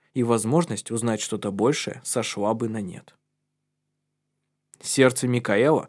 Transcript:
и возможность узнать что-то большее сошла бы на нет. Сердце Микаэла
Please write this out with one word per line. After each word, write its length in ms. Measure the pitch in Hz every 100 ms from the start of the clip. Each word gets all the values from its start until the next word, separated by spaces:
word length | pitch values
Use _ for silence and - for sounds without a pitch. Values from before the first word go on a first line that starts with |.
| _
и 100 | 131
возможность 680 | 117 117 107 156 170 104 -
узнать 300 | 113 113 107
что-то 300 | - 107 107
большее 500 | 98 113 151 - -
сошла 500 | - 123 110 - 101
бы 140 | 113 117
на 140 | 110
нет. 340 | 95 85 - _ _ _ _ _ _ _ _ _ _ _ _ _ _ _ _ -
Сердце 460 | - - 127 123 127
Микаэла 600 | 123 120 104 135 143